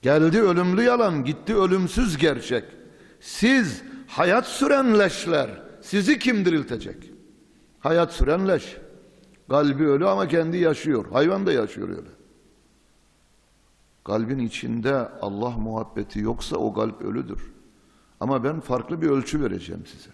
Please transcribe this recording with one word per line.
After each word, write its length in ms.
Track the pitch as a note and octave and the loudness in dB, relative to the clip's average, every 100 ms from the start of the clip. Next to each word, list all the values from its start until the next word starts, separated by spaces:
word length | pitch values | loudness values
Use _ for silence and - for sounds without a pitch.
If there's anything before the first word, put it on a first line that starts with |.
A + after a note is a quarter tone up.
Geldi 400 | B2 D3+ D#3+ F#3 | 4 4 4 4
ölümlü 420 | G#3 F3 F3+ F#3 | 4 4 2 2
yalan, 420 | A#3+ B3 A3 D#3 C3 | 2 4 2 0 -4
gitti 300 | D#3 - G#3+ | -6 -2 0
ölümsüz 600 | F#3+ F#3 F3+ - B3 D#3 | 2 2 0 0 0 2
gerçek. 480 | D#3 B2 - B2 - - - - - _ | 0 0 -4 -4 -4 -20 -20 -20 -20 _
Siz 640 | - - A3 C4+ G3 - - - - | -16 0 4 4 2 -4 -12 -20 -16
hayat 400 | - F3 G#3+ - | -2 2 2 0
süren 520 | - C#4 C#4 C4 G#3+ | -2 2 2 4 4
leşler, 640 | G3 - E3 D#3 A#2+ - - - | 4 0 -2 -2 -2 -8 -20 -20
sizi 380 | - G3 G3 D4 | -4 -2 2 2
kim 260 | B3 A3 F3+ | 2 2 2
diriltecek? 680 | E3 C3+ A#2+ G#2 - - - - _ _ _ _ _ | 0 -2 -8 -10 -16 -20 -20 -20 _ _ _ _ _
Hayat 340 | C#3+ E3 E3 | 0 0 0
süren 340 | - C3 E3 F#3+ | 0 0 2 2
leş. 300 | E3+ - - - - _ _ _ _ - | 0 -2 -18 -20 -20 _ _ _ _ -2
Kalbi 380 | C#3 D3 C3+ D#3 | 2 2 2 2
ölü 200 | C#3 F#3 | 2 2
ama 200 | G3 F#3+ | 0 4
kendi 300 | E3 D#3+ F3 | 4 4 2
yaşıyor. 480 | E3+ D3 E3 B2+ G2+ | 2 2 0 0 2
Hayvan 340 | A#2+ A2+ G2 C3 | 2 4 2 2
da 80 | |
yaşıyor 360 | C#3 G#2+ - F#2+ | 2 0 -6 -8
öyle. 200 | F2 - - _ _ _ _ _ _ _ _ _ _ _ _ _ _ _ _ _ _ | -10 -12 -20 _ _ _ _ _ _ _ _ _ _ _ _ _ _ _ _ _ _
Kalbin 360 | - G#2+ A2+ C3+ | -6 -4 -2 -4
içinde 540 | A2+ - B2 A#2 A#2+ C#3 A#2 - | -6 -6 -6 -4 -2 -2 -4 -8
Allah 280 | G2+ G2+ A#2+ | -8 -6 -6
muhabbeti 720 | A#2+ A2+ A2 A2 G#2+ G#2 G#2 | -4 -6 -6 -8 -8 -8 -4
yoksa 380 | G#2 A#2 - - | -4 -4 -6 -4
o 160 | A2 | -4
kalp 280 | G2+ A2 - | -2 -4 -4
ölüdür. 520 | - G#2+ C#3 - - - _ _ _ _ _ _ | -8 -6 -6 -10 -12 -18 _ _ _ _ _ _
Ama 240 | B2 C3+ | -4 -2
ben 160 | B2 D#3+ | -2 -6
farklı 420 | - B2 A2+ E3+ | -4 -4 -4 -4
bir 80 | D#3+ | 0
ölçü 340 | C#3 B2 D3+ | 0 -2 -4
vereceğim 400 | B2+ F2 - - - | -4 -6 -10 -14 -14
size. 240 | - - | -20 -20